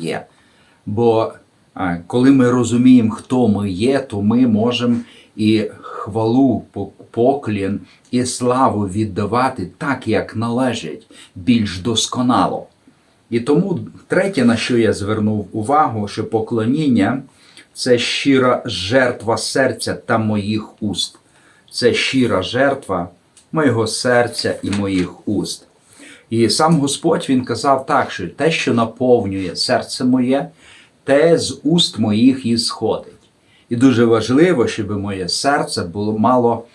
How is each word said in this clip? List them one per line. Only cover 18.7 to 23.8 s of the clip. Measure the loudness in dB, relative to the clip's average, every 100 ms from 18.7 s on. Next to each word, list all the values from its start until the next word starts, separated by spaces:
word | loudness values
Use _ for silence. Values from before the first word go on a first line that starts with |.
| -8 0 2 2 -2 -4 -4
серця | -2 0 0 -2 -6
та | -8 -2 -2
моїх | 0 -2 -2 -4 -6 -8
уст. | -6 -6 -8 -10 _ _ _ _ _
Це | 0 0
щира | 2 0 0 0 0
жертва | -2 0 0 -2 -4 -6 -6 -12 _ _ _
моєго | 0 0 2